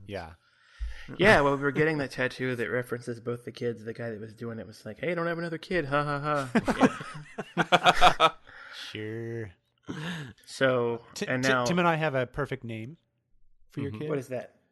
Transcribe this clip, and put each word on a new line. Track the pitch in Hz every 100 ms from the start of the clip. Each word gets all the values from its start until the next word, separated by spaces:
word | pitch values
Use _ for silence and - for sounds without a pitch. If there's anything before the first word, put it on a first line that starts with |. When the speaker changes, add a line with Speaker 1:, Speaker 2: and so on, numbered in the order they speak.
| 98
Speaker 1:
Yeah. | 98 82 82 _ _ _ - - - - 127
Speaker 2:
Yeah, | 196 180
well, | 143 139
we |
were | 143
getting | 135 151 151
that | 131
tattoo | - 127 - 131 120
that | 110
references | 120 120 123 123 113
both | 120 120
the | 123
kids. | 117 120 107
The | 110
guy | 113 117
that | 107
was | 113 104
doing | 117 113
it | 98
was | - -
like, | 104
"Hey, | 147 175
don't | 170
have | 165
another | 170 160
kid. | - 180 143
Ha, | 143
ha, | 147 143 151 147 131 202 - - - - - 151 - - - -
ha." | - 180 - - 180 - 160 -
Speaker 1:
<laughs> | - - - - -
Sure. | 107 107 113 117 117 104 - _ _ - - 165 165 135 - -
Speaker 2:
So, | - 135 127 120 117 - -
Speaker 1:
Ti-, | -
Speaker 2:
and | 127
Speaker 1:
Ti-, | 131
Speaker 2:
now | 127 120
Speaker 1:
Tim | 180
and | 175
I | 160
have | 156 135
a | 123
perfect | 147 131 135
name | 117 110 117 165 _ _ _ _ - _ -
for | -
your | 139
Speaker 3:
Mm-hmm. | 107
Speaker 1:
kid. | 151
Speaker 2:
What | 143
is | 123
that? | 123 - _ _